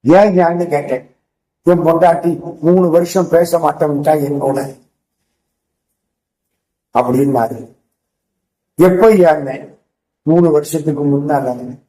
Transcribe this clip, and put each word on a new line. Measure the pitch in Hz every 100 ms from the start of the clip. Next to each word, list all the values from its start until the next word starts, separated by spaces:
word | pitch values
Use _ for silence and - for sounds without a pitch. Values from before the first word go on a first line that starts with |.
"ஏன், | 123 180 208 180
ஏன்னு?" | 170 175 170
கேட்டேன். | 143 - 127 - _ _ _ _ _
"என் | 170 170
பொண்டாட்டி | 160 165 175 170 170 165 - -
மூணு | 156 185 180
வருஷம் | 165 170 190 175
பேச | 170 170 170
மாட்டேன்ட்டா | 151 151 151 143 156 156
என்னோட" | 143 143 139 143 127 - _ _ _ _ _ _ _ _ _ _ _ _ _ _ _ _ _ _ _ _ _
அப்படின்னாரு. | 117 123 127 139 123 113 120 - _ _ _ _ _ _ _ _ _ _
"எப்ப?" | - 180 185 226
ஏன்னு. | 208 175 151 139 127 - _ _ _ _ _
"மூணு | 147 165 170
வருஷத்துக்கு | 151 147 165 151 139
முன்னால." | 147 139 143 143 127 120 123 151